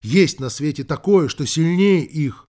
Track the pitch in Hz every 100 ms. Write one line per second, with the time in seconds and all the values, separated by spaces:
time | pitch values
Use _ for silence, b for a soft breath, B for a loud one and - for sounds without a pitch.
0 | 107 160 170 - 131 - 147 139 135 -
1 | - 202 151 - 139 - 160 175 202 185
2 | 143 156 143 110 _